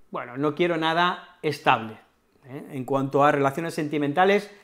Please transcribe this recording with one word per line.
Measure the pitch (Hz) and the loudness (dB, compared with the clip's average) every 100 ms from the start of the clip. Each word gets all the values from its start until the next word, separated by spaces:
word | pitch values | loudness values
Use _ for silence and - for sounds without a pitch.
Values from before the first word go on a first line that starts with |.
| _ | _
bueno, | 156 123 123 | -10 -10 -4
no | 151 | -2
quiero | 143 175 165 | 0 0 2
nada | 160 165 180 185 - _ | 0 2 0 -2 -12 _
estable, | 156 143 151 123 110 107 _ _ _ _ 127 | -6 0 2 2 0 -14 _ _ _ _ -16
¿eh? | 143 180 | -16 -10
En | 143 | -10
cuanto | 123 135 135 139 | -2 -2 0 4
a | 143 | 4
relaciones | 147 135 151 165 | 4 0 -2 -6
sentimentales, | 165 151 151 143 156 190 202 202 - | -6 -4 -2 0 2 4 2 0 -16